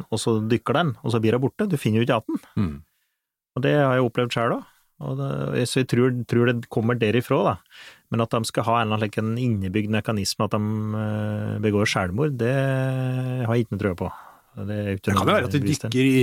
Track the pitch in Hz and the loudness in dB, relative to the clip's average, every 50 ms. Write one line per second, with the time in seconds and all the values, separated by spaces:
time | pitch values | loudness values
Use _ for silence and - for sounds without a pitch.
0 | - - 113 110 - 120 113 107 107 110 120 113 - - 123 156 175 147 110 - | -4 -4 -6 -2 0 0 0 0 0 0 0 0 0 0 0 0 0 0 -4 -4
1 | - 117 110 113 110 110 113 123 139 123 - - 214 202 170 135 - 113 107 113 | -4 -2 0 2 2 2 2 2 0 0 -2 -2 -2 -2 -2 0 0 0 2 2
2 | 120 127 131 110 - - 330 - - - _ 107 101 80 71 73 - _ _ _ | 2 2 0 0 0 -2 -6 -6 -8 -6 _ -2 -2 -2 -4 -8 -14 _ _ _
3 | _ _ _ _ _ _ _ _ _ _ _ 131 131 143 147 147 143 131 127 131 | _ _ _ _ _ _ _ _ _ _ _ -2 0 2 4 4 4 4 4 2
4 | 127 117 - 123 123 117 - 120 117 123 185 269 - - _ _ _ _ _ - | 2 2 0 0 -2 0 0 0 0 0 -2 -2 -6 -10 _ _ _ _ _ -10
5 | 147 139 135 139 139 139 139 139 - - - - 123 - - 131 127 - - 120 | -8 -8 -6 -6 -6 -6 -4 -4 -4 -4 -2 -2 -2 0 0 0 0 2 4 4
6 | 127 131 127 123 113 - 120 120 120 123 120 117 - - - 123 110 117 123 113 | 4 4 2 0 -2 0 2 4 4 4 2 0 -2 -4 -2 -2 0 0 2 2
7 | 117 104 104 123 - - 135 160 202 156 98 - _ _ - - - - - - | 2 2 2 2 2 2 2 2 2 2 0 -2 _ _ -20 -20 -20 -20 -20 -20
8 | _ _ - 117 113 - - 117 113 - - - 117 113 113 117 117 107 107 107 | _ _ -2 -2 0 0 0 -2 -2 -2 -2 -2 0 2 2 2 2 0 0 0
9 | 110 104 - 113 107 110 113 120 127 123 110 98 95 92 92 110 104 104 110 110 | -2 -2 -2 -4 -4 -2 -2 -2 0 0 0 0 -2 -2 -2 -2 0 0 0 0
10 | - - 113 101 95 - - - 110 101 - 107 104 107 110 107 107 107 107 110 | 0 0 -2 -2 -2 -2 -2 -2 -2 0 0 -2 -2 -2 -4 -4 -4 -4 -4 -4
11 | 107 107 107 107 107 107 107 104 107 107 104 104 107 107 104 101 107 - - 107 | -4 -4 -4 -4 -4 -4 -4 -4 -4 -4 -4 -2 0 2 2 2 2 2 0 0
12 | 95 90 90 117 156 151 135 120 113 120 135 135 135 135 135 131 131 131 131 131 | 0 0 0 0 0 -2 0 0 0 0 0 0 0 0 0 0 -2 -2 -2 -2
13 | 131 127 127 127 127 127 127 127 120 113 117 123 113 - 107 95 101 98 87 - | -2 -2 -4 -4 -4 -4 -4 -2 0 0 2 0 0 0 -2 -2 -2 -2 -2 -2
14 | 95 87 - - - - - - _ _ _ 110 101 101 107 104 104 101 98 95 | -4 -6 -6 -10 -16 -20 -20 -20 _ _ _ -12 -8 -6 -6 -4 -2 -2 -4 -2
15 | - - 101 98 98 151 202 196 120 95 104 147 101 123 147 - - 113 117 127 | 0 0 0 2 2 2 2 2 2 0 0 0 2 0 0 -2 -2 -2 0 2
16 | 131 135 131 131 | 4 4 4 4